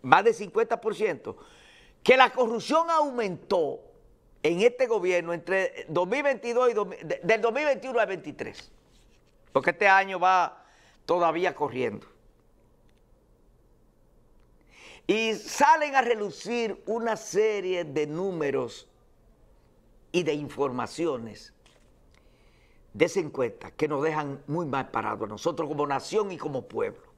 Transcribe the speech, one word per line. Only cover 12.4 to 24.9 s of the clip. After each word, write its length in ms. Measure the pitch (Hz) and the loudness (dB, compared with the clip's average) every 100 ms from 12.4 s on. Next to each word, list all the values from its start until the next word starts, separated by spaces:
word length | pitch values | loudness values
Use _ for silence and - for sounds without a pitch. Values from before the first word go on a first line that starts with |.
| _ _ _ _ _ _ _ _ _ _ _ _ _ _ _ _ _ _ _ _ _ _ _ - - - - | _ _ _ _ _ _ _ _ _ _ _ _ _ _ _ _ _ _ _ _ _ _ _ -20 -20 -16 -2
Y 280 | 208 226 | 0 2
salen 600 | 208 - - 285 320 302 | -2 -6 4 6 6 4
a 60 | 269 | 2
relucir 840 | 233 220 208 - - 240 226 - - | 2 0 -2 -6 -4 -2 -2 -4 -6
una 300 | 226 226 220 | -4 -2 -4
serie 680 | - 196 220 208 185 180 | -2 2 2 0 -2 -2
de 220 | 165 139 147 | -2 -2 -2
números 840 | 156 196 170 143 135 120 - - _ _ _ _ _ _ _ _ _ _ - _ | -2 -4 -2 -2 -2 -4 -10 -20 _ _ _ _ _ _ _ _ _ _ -20 _
y 100 | 175 | -2
de 100 | 160 | 0
informaciones 1200 | 147 143 - 139 127 120 - 165 127 113 101 - _ _ _ _ _ _ _ _ _ _ _ _ _ _ | -2 -6 -4 -2 -2 -6 -4 -4 -4 -8 -16 -20 _ _ _ _ _ _ _ _ _ _ _ _ _ _
de 100 | - | -2
esa 160 | 160 196 | 0 0
encuesta 500 | 151 139 120 - 98 | -6 -4 -4 -4 -18
que 160 | - 151 | -6 -4
nos 160 | 143 | -2
dejan 400 | 156 156 143 139 - | -2 -2 -6 -10 -6
muy 180 | 156 | -6
mal 260 | 160 135 127 | -4 -4 -4